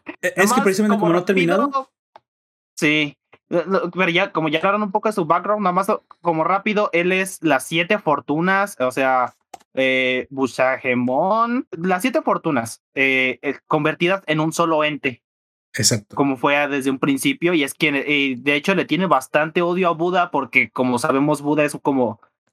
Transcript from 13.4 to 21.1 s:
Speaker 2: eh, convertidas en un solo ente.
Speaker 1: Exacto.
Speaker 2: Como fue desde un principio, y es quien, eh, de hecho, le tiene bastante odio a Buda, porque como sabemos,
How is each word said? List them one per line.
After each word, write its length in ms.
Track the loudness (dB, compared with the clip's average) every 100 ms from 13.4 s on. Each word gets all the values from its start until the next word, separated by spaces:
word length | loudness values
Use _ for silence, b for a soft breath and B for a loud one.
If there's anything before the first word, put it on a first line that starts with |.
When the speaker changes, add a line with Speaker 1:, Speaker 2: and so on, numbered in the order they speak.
Speaker 2:
eh, 120 | -6 -8 _
convertidas 540 | 0 0 0 0 0 -2
en 140 | -2
un 100 | 0
solo 320 | 0 0 2
ente. 400 | 0 -2 -6 -8 _ _ _ _ _ -2
Speaker 1:
Exacto. 400 | 0 0 -4 -2
Speaker 2:
Como 200 | 0 2
fue 300 | 0 2 0
desde 220 | -2 -2
un 80 | -2
principio, 560 | 0 0 -2 0 0
y 100 | 0
es 120 | -2 0
quien, 200 | 0 0
eh, 400 | 0 0 0 -2
de 160 | 0 0
hecho, 180 | 0
le 120 | -2 -2
tiene 200 | -2 2
bastante 560 | 0 2 -2 0 0
odio 280 | 0 0 0
a 40 |
Buda, 380 | 0 0 0 0
porque 400 | -2 0 -2 -2
como 260 | -2 0 0
sabemos, 440 | 0